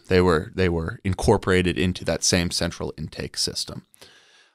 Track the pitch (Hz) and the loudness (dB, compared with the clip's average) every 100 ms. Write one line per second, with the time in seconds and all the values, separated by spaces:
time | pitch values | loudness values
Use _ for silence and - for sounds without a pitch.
0 | - 92 90 78 - - 90 85 80 120 | 0 4 4 2 0 -2 0 0 -4 -6
1 | 98 92 - 101 - 92 90 80 90 87 | -4 0 2 4 4 4 4 2 0 -2
2 | - 80 - 92 87 - 85 - 80 - | -4 -2 0 2 0 -2 -4 -6 -10 -8
3 | 78 - - - 71 - - - - _ | -12 -10 -8 -6 -6 -6 -10 -12 -16 _
4 | - - _ _ _ | -20 -20 _ _ _